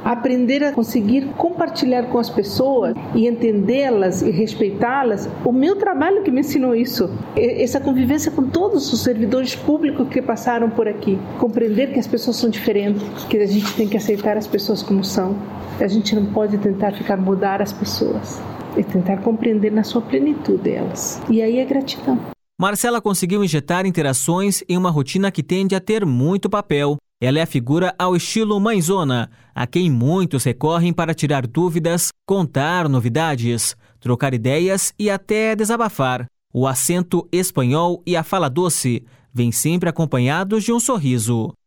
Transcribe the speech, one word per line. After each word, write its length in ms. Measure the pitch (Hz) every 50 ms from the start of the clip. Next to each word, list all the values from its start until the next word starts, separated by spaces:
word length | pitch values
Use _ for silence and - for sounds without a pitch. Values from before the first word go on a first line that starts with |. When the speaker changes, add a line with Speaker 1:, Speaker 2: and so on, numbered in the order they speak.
| -
Speaker 1:
Aprender 600 | 220 240 233 226 269 254 247 247 233 269 285 294
a 80 | 285 277
conseguir 540 | - 226 - - 247 208 202 240 277 269 269 -
compartilhar 720 | - - 339 359 - - - - - - 254 254 247 240
com 120 | 247 - 240
as 100 | 233 226
pessoas 640 | - - 196 - - - 262 269 277 247 208 165 151 - - - -
e 100 | 233 220
entendê-las 960 | 240 233 226 - 226 214 202 190 202 240 269 277 262 240 202 190 185 180 -
e 100 | 330 -
respeitá-las, 960 | 185 160 220 208 - - 233 196 196 - - 233 254 285 269 240 208 196 - - - - -
o 80 | 254 240
meu 240 | 262 269 339 403
trabalho 460 | 403 440 415 359 269 294 349 392 427 403
que 60 | -
me 120 | 247 262
ensinou 340 | 294 - - 302 254 254 240
isso. 340 | 226 233 - - - 196 175 - - - - -
E-, 260 | - 220 233 - - -
essa 160 | 226 - 277
convivência 540 | 269 277 262 254 262 240 285 302 285 320 -
com 160 | - 262 254
todos 420 | - 330 370 427 453 311 - -
os 80 | - 220
servidores 560 | - 254 247 214 233 202 247 254 262 254 -
públicos 540 | - - - 294 311 330 285 277 - 247 -
que 120 | - 254
passaram 480 | 254 - 226 220 - 247 240 233 233 226
por 200 | 220 - 226 214
aqui. 280 | 208 208 - 202 190 190 - - - -
Compreender 540 | - 240 - 247 233 220 214 202 269 262 190
que 60 | 262
as 80 | -
pessoas 280 | - - 233 - - 226
são 140 | - - 233
diferentes, 520 | 214 - - - 208 202 202 208 208 202 - - - - - -
que 80 | -
a 100 | 214 208
gente 260 | 190 196 208 202 - -
tem 120 | - 220
que 80 | 202 -
aceitar 400 | - - - 208 202 - 220 208
as 100 | 214 214
pessoas 380 | - - 202 202 - 214 - -
como 220 | - 202 196 190
são. 320 | - - 214 185 185 202 202 - - - - - - - -
A 80 | -
gente 260 | 196 190 220 202 - 226
não 120 | 208 202
pode 320 | 202 - 220 214 208 208
tentar 340 | 202 208 208 196 196 208 202
ficar 240 | 202 - 220 - 202
mudar 460 | 190 190 185 196 190 202 196 190 202
as 100 | 202 196
pessoas. 680 | - - 208 - - - - - - 214 - - - - - - - - - - -
É 80 | - 202
tentar 380 | - - 190 175 185 196 185
compreender 500 | 196 233 226 220 - 233 220 214 202 214
na 140 | 214 220 208
sua 160 | - - 240
plenitude 680 | 226 - 262 262 277 302 294 294 - - 196 185 - -
elas. 520 | - - - - - - - - - - - -
E 120 | 226 220
aí 180 | 226 220 233 254
é 40 | 262
gratidão. 560 | 262 277 277 269 - - - - 269 254 233 - - - _ _ _ _ -
Speaker 2:
Marcela 420 | 175 196 208 196 - 240 240 233
conseguiu 420 | - 214 196 - - 175 190 208 202
injetar 440 | 180 147 151 139 - 175 180 190
interações 760 | 190 180 170 151 139 135 - - - 165 180 196 202 190 - - -
em 80 | 175
uma 140 | 180 180 180
rotina 400 | 160 151 135 - - 185 196 196
que 100 | 190 -
tende 320 | 139 - 180 185 196 190 196
a 60 | 190
ter 260 | 185 - 214 220 208
muito 420 | 160 127 120 131 156 190 202 -
papel. 480 | 220 208 208 202 - 151 143 143 143 147 143 _ _ _ _
Ela 200 | 117 127 135 156
é 20 |
a 60 | 165
figura 480 | 165 - 139 120 120 143 170 180 180 -
ao 180 | - 180 185 180
estilo 440 | 170 - - - 220 220 208 208 202
mãezona, 720 | 196 226 226 196 160 160 196 190 165 139 127 120 113 - - _ - _ _
a 100 | - 120
quem 240 | - - 170 185 170
muitos 540 | 139 117 117 139 165 190 185 165 - 131 -
recorrem 500 | 135 117 - - 156 165 170 170 175 165
para 220 | - 165 156 160
tirar 320 | - - 139 147 139 123
dúvidas, 600 | 113 110 160 175 180 160 175 156 170 170 180 - - - _ _
contar 640 | - 196 196 175 131 - 139 139 156 175 180 170
novidades, 880 | 151 135 127 110 123 113 151 160 160 147 123 117 120 117 113 - - - _ _ _ _ _
trocar 360 | _ 120 123 117 - 139 127
ideias 580 | 120 110 131 139 156 175 185 190 196 - - - _
e 100 | 208 208
até 460 | 196 196 202 - 214 214 220 220 220
desabafar. 720 | 214 220 202 233 233 233 214 - - 139 127 127 123 123 - _ _ _ _ _
O 140 | 127 127
acento 600 | 135 131 127 - - 170 180 180 175 - 175 170 -
espanhol 720 | - 175 185 180 - - 131 120 131 156 170 175 175 - -
e 100 | - 175
a 60 | 160
fala 260 | 156 - - 190 170
doce 560 | 135 123 160 180 175 151 - - 131 120 110 - - - - _ _ _
vêm 180 | 123 120 117
sempre 380 | 113 - - 151 165 180 175 175
acompanhados 720 | 160 - 165 143 - 127 123 127 147 175 190 196 214 220 202
de 80 | -
um 80 | 233 240
sorriso. 720 | - 277 262 214 143 131 127 120 107 113 120 117 110 110 - _ _